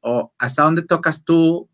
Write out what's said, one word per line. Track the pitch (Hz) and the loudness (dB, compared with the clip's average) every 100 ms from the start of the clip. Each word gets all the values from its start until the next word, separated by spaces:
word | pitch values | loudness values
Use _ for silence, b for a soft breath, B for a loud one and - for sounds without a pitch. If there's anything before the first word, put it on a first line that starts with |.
¿o | 117 120 - _ | -4 -4 -6 _
hasta | 123 131 | -6 0
dónde | 151 165 | 2 2
tocas | 165 170 170 156 | -2 -2 -2 -6
tú? | - 165 165 170 - | 0 2 2 0 -8